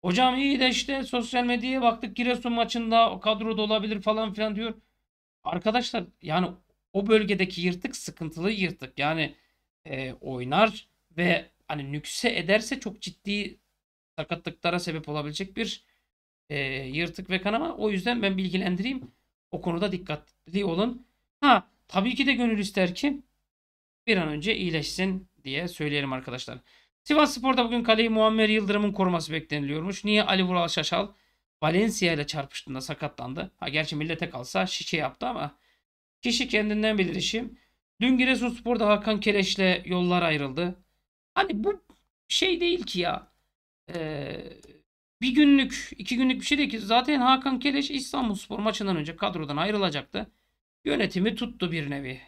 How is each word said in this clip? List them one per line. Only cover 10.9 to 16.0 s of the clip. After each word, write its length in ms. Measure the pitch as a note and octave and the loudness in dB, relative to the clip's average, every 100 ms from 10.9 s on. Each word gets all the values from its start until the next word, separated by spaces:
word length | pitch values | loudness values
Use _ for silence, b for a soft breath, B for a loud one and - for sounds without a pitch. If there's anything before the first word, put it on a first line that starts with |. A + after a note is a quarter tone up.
| _ _ D#3+ | _ _ -2
ve 340 | F3 E3+ - _ - | 0 0 -2 _ -10
hani 240 | D3+ C#3 | -8 -6
nükse 440 | D3 - - A#3+ - | -6 -6 -2 -2 0
ederse 440 | E3 G#3+ A3 C4+ | 0 0 0 -6
çok 220 | G#3+ - | -6 -10
ciddi 560 | - - G3+ G#3 G3+ - _ _ _ _ _ - | -14 -10 -6 -4 -6 -12 _ _ _ _ _ -12
sakatlıklara 600 | D#3 E3 - - F3 F3 | -8 -8 -8 -4 -2 -2
sebep 300 | F3 D#3+ D#3 | -4 -8 -6
olabilecek 480 | D3+ D3 D3+ F#3+ G#3+ | -6 -6 -8 -8 -6
bir, 260 | A#3 - _ _ | -6 -8 _ _